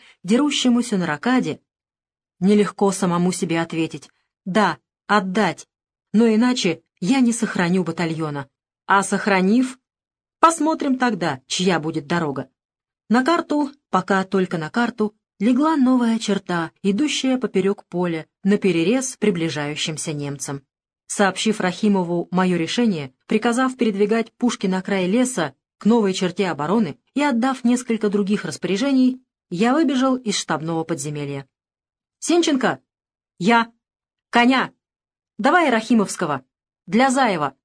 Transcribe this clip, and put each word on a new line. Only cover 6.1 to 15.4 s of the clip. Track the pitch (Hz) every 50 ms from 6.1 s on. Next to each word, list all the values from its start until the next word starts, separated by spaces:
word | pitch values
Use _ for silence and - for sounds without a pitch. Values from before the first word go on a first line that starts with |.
| -
но | 208 233
иначе | 226 220 214 247 247 247 254 - 180 160 - _ _ _ _
я | 185 175 269 277
не | 247 233 226
сохраню | - 220 - - - 180 170 180 190 180
батальона. | 165 165 - 175 160 160 156 160 151 143 143 131 - _ _ _ _ _ _ _
А | - 185 196 190
сохранив, | - 202 190 - 214 202 185 185 190 214 254 254 254 - - _ _ _ _ _ _ _ _ _ _ _ _
посмотрим | - 330 330 - 294 311 320 - 277 285 254 254
тогда, | 254 240 214 170 175 160 139 127 -
чья | _ - - 185 190 180 156
будет | 151 156 160 160 147
дорога». | 143 175 170 165 147 135 139 127 - _ _ _ _ _ _ _ _ _ _ _ _
На | 208 247 254
карту, | 302 339 339 330 - 302 294 294 262 - _ _ _
пока | - 190 180 - 202 190 190
только | 190 - 190 185 - -
на | 170 156 156
карту, | - 240 240 226 226 - 214 208 - _ _ _ _ _